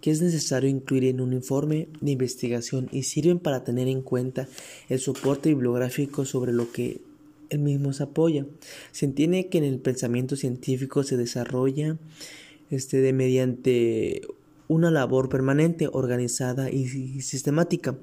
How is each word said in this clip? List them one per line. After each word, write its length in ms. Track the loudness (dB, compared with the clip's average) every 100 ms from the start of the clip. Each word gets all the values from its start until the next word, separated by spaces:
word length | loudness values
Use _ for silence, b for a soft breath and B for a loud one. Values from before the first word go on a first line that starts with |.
| 0
que 60 |
es 100 | 2
necesario 480 | 2 0 0 0 2
incluir 360 | 0 0 2 2
en 140 | 2
un 140 | 0
informe 540 | -2 0 0 0 0 -2 -4
de 120 | -2
investigación 760 | 0 -2 -2 -4 -2 -2 -4 -4
y 100 | -4
sirven 380 | -4 0 2 2
para 240 | 0 -2
tener 240 | -2 0 0
en 160 | -2
cuenta 440 | 0 -2 -2 -4 -8 B B B B
el 120 | -4
soporte 500 | -2 -2 0 2 2
bibliográfico 760 | 2 2 2 0 -2 -4 -2 -2
sobre 280 | -2 0
lo 180 | 0 0
que 300 | -4 -4 -6 -14 -20 -20 -20 -6
el 80 | -2
mismo 340 | 0 0 0
se 120 | -2
apoya. 420 | -4 2 2 2 -4 -12 B B B
Se 160 | -4 -2
entiende 420 | 2 2 2 2
que 80 | 0
en 60 |
el 160 | 2 0
pensamiento 560 | -2 -2 0 0 -2 -2
científico 680 | -2 -4 -2 -2 0 -2
se 160 | 0 0
desarrolla, 800 | -2 -4 -4 0 0 0 -2 -4 B B B B B B -8
este, 280 | -6 0 2
de 120 | 4
mediante 1080 | 4 4 4 2 0 2 4 4 2 0 -4 -8 -16 _ _ _
una 240 | 4 4
labor 360 | 4 4 2 2
permanente, 640 | 0 2 4 2 2 -2
organizada 760 | 0 0 0 -2 -2 -2 -2 -2
y, 140 | -2
y 380 | -2 -4 -8 -8
sistemática 760 | -8 -4 0 2 2 0 -2 -6